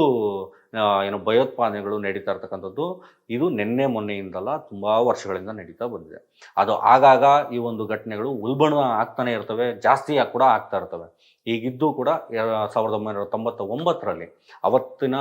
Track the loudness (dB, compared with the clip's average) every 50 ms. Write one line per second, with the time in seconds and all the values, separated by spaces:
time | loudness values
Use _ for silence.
0 | 4 4 4 2 0 -2 -2 -4 -6 -10 -14 _ _ _ -4 0 2 4 4 2
1 | 2 0 -2 -4 0 2 4 4 4 2 0 0 0 0 0 -2 -4 -4 -4 -4
2 | -4 -4 -6 -4 -4 -4 -6 -6 -6 -10 -10 -10 -10 -10 -8 -6 -6 -6 -6 -10
3 | -14 -20 _ _ _ -8 -4 -2 0 0 0 0 -2 0 0 0 0 0 0 -2
4 | -4 -4 -6 -6 -8 -8 -8 -8 -6 -6 -6 -6 -8 -12 -12 -6 0 2 2 4
5 | 4 2 2 0 -2 -6 -6 -6 -6 -10 -12 -14 -14 -16 -12 -10 -10 -8 -8 -10
6 | -14 -14 -20 -20 _ _ _ _ -20 -6 0 0 2 2 2 2 6 6 6 8
7 | 8 8 8 8 8 6 6 6 4 0 -4 -4 -4 -4 -4 -4 -4 -4 -6 -6
8 | -6 -8 -8 -6 -6 -6 -6 -6 -4 -4 0 2 2 2 2 2 0 0 0 0
9 | -2 -4 -4 -6 -4 -2 -2 -4 -4 -6 -4 -2 -2 -4 -2 0 2 2 2 2
10 | 2 0 0 0 0 0 2 2 4 4 4 4 0 -2 -6 -6 -6 -6 -10 -12
11 | -12 -14 _ _ _ _ _ _ -6 -4 -4 -4 -4 -6 -4 0 0 0 0 0
12 | 0 0 0 -2 -2 -6 -4 -2 -2 0 0 -2 -2 -2 0 0 0 0 0 -2
13 | -4 -4 -6 -6 -6 -4 -4 -4 -4 -4 -4 -6 -6 -6 -4 -2 0 0 -2 -2
14 | -2 -6 -6 -6 -8 -16 -18 _ _ _ -10 -4 0 2 2 2 2 0 -8 -4
15 | -4 -2 -2 -2